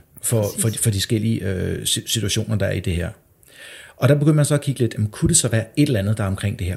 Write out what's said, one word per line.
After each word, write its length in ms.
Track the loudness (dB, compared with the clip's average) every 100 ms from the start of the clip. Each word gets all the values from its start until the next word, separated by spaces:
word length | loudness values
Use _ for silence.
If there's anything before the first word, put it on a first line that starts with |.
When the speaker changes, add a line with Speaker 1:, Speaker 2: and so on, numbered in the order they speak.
| -16 -10
Speaker 1:
for, 200 | -2 0
Speaker 2:
Præcis. 200 | 0 -2
Speaker 1:
for, 60 | -2 0
for 80 | 0
de 60 | 0
forskellige, 520 | 0 0 0 -2 -2
øh, 360 | -2 -2 -4 -4
si-, 160 | -4 -2
situationer, 500 | -2 0 -2 -2 0
der 100 | 0
er 60 |
i 80 | -2
det 120 | -2 -2
her. 120 | -4 -8 _ _ -20 -20 -20 -20 -20 0
Og 120 | 2
der 60 |
begynder 200 | 4 4
man 100 | 4
så 100 | 4
at 60 | 2
kigge 200 | 0 -2
lidt, 140 | -2
jamen, 140 | 0 -4
kunne 200 | 0 2
det 80 | 2
så 120 | 2
være 160 | 0 0 2
et 100 | 2
eller 140 | 2
andet, 180 | 0 0
der 60 |
er 40 | -2
omkring 300 | -2 -2 -2
det 80 |
her? 100 | -4